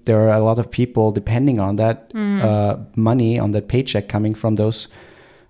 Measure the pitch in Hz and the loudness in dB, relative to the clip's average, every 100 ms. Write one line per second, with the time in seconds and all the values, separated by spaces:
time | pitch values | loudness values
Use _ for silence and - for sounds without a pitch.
0 | - 110 110 107 110 113 117 - 123 120 | 0 2 4 4 2 0 -2 -2 -2 2
1 | 110 101 101 117 139 117 98 104 110 110 | 0 0 -2 0 2 0 0 0 0 -2
2 | - 220 208 202 113 104 104 - - - | -6 -6 -4 0 0 2 0 -2 -6 -2
3 | 110 127 113 117 104 104 101 120 131 107 | 0 2 0 0 -2 -2 -2 -2 -2 -4
4 | - 104 107 107 113 107 107 113 - - | -4 -4 -2 -2 -2 0 0 -2 -10 -20
5 | - - - _ | -20 -20 -20 _